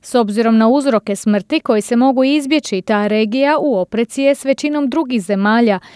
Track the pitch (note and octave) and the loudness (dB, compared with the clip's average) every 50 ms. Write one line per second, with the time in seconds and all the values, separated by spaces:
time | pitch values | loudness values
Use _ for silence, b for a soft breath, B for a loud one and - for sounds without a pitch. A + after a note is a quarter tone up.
0 | _ - - B3 A#3 G3+ G3+ A3 A#3 A3+ A3+ A3 A3+ A3+ B3+ C#4+ C4 C#4 A3+ G#3 | _ -2 -2 0 0 0 0 0 2 2 4 4 4 4 2 2 2 2 0 0
1 | _ - G3 F#3+ - G#3+ G#3 G3+ F#3+ _ - D#4 - - A#3 G#3+ G3+ - A#3+ A#3 | _ -2 -6 -4 0 0 0 0 -2 _ -4 -4 0 0 0 0 0 0 0 2
2 | B3 C4+ C4 B3 C4 C4+ C#4+ D4+ C#4 C4+ D#4 D4+ - - G#3+ F#3+ F3+ - A3 G#3 | 2 2 2 2 2 2 2 0 0 0 -2 -2 -2 -2 -6 -6 -2 -2 -2 0
3 | G#3 G#3 G#3+ G#3+ G#3+ G#3+ G#3 C4 C4+ C#4+ D4+ D4+ - D4 B3 F#3+ F3+ - - A3 | 0 0 0 0 0 0 0 0 0 0 0 0 0 0 0 -2 -2 -4 -4 -4
4 | A#3 A#3 - - C#4 C#4 C#4+ - - C4+ C4+ - - D4+ D4 D4 C#4+ C4 A#3+ D#4+ | -4 -4 -4 0 0 0 0 0 -2 -4 -2 -2 -2 -4 -2 -2 -2 -2 -2 -2
5 | D#4 B3+ B3+ A#3 F3+ - G3+ G3 G3 G#3 A3 A#3 A#3+ A3+ G3 F3+ B B B | -4 -2 -2 -4 -2 -2 -2 0 2 2 2 4 2 2 0 -2 B B B